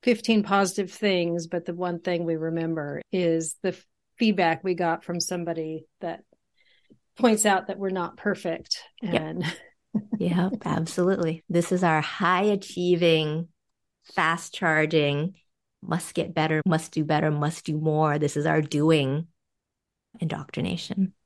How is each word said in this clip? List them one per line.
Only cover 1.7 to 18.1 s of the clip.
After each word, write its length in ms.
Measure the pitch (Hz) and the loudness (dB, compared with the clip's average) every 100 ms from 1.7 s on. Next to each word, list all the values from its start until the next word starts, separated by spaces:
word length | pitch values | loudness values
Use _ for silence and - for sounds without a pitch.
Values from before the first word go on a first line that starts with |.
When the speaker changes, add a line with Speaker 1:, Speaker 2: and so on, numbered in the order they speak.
Speaker 1:
one 260 | 175 180 175 | -4 -4 -4
thing 260 | 180 175 170 | -2 -2 -2
we 100 | 165 | -2
remember 640 | 160 165 165 160 143 143 - | -2 -2 -2 -4 -4 -8 -6
is 460 | 190 175 165 160 - | -2 2 0 -2 -6
the 80 | 190 | -6
f-, 160 | - _ _ _ _ | -6 _ _ _ _
feedback 440 | 220 196 170 165 | 2 4 2 2
we 120 | 190 | -2
got 280 | 180 175 165 | -2 0 -2
from 160 | - 175 | -4 -6
somebody 680 | - 180 170 165 160 160 160 _ | -4 -4 -4 -6 -6 -8 -12 _
that 220 | 170 170 _ _ _ _ _ _ _ - _ - | -10 -10 _ _ _ _ _ _ _ -20 _ 0
points 300 | 247 214 214 | 4 4 4
out 220 | 190 185 | 2 0
that 100 | 190 | -4
we're 100 | 196 | -2
not 300 | 185 170 - | -2 -4 -4
perfect. 640 | 208 196 175 165 - - - _ | -4 -2 -4 -6 -6 -8 -8 _
Speaker 2:
Yep. 140 | 208 | -2
Speaker 1:
And 300 | 170 156 165 160 - - _ _ | -2 -2 -4 -6 -6 -16 _ _
<laughs> 280 | 214 - 214 | -6 -4 -2
Speaker 2:
Yep, 340 | 180 175 185 220 165 | 0 2 0 -2 -2
absolutely. 760 | 156 160 - 180 190 165 165 _ | -2 -2 0 0 2 0 -4 _
This 240 | 170 170 | 0 2
is 100 | 180 | 2
our 200 | 180 156 | 4 2
high 400 | 151 - 175 180 | 0 -2 2 2
achieving, 1040 | 208 202 - - 180 175 170 165 156 156 170 _ _ _ _ _ _ | 2 0 -2 -4 2 4 6 4 2 -2 -6 _ _ _ _ _ _
fast 380 | - 160 165 - | 0 2 0 -4
charging, 840 | - 175 156 156 160 143 143 160 - _ _ _ _ | -2 0 2 2 2 2 0 -4 -6 _ _ _ _
must 320 | - 180 - | -4 -4 -4
get 220 | - 165 | -6 -4
better, 260 | 165 156 156 170 | -2 0 0 2
must 260 | 160 - | 0 0
do 100 | - | -4
better, 280 | 151 151 156 | 0 2 2
must 340 | 147 147 165 | 0 -2 -4
do 140 | - 151 | -6 -2
more. 400 | 156 151 156 | 0 2 2